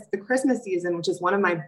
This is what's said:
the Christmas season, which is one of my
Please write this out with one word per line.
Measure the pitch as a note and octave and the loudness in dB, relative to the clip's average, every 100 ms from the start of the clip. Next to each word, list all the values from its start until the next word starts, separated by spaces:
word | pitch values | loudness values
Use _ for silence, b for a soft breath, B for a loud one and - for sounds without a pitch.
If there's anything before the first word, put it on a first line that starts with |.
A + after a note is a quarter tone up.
| - | -2
the | G3+ | -8
Christmas | - C4 C#4 A#3 | 0 2 2 0
season, | G3 F3 F3 E3+ | 0 -2 -2 -2
which | E3+ | -2
is | F3 | 0
one | F3 | 0
of | G3+ | 2
my | F#3 E3+ | 2 0